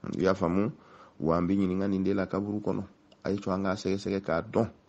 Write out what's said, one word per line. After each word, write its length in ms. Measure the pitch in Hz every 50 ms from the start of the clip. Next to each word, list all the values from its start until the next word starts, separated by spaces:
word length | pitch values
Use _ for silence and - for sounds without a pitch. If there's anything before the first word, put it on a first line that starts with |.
| - - -
I 80 | - 87
y'a 100 | 92 95
faamu? 380 | 98 95 85 87 98 104 120 139 - - - - - - - _ -
Wa 160 | 73 78 82
an 60 | 85 87
bɛ 100 | 85 98
ɲininka 320 | 98 98 90 90 95 98 101
nin 140 | 98 95 95
de 100 | 95 101
la 120 | 101 92
kaburu 360 | - - 95 101 104 104 104
kɔnɔ. 220 | 104 101 98 101 98 - - _ _ _ - _ -
A 60 | 82
ye 60 | 98
to 140 | 101 - 98
an 120 | 92 95 98
k'a 120 | 95 95
sɛgɛsɛgɛ 460 | 107 - 98 98 98 - 95 98 98 -
k'a 180 | - 80 82 82
dɔn 260 | 110 - 107 113 - - - _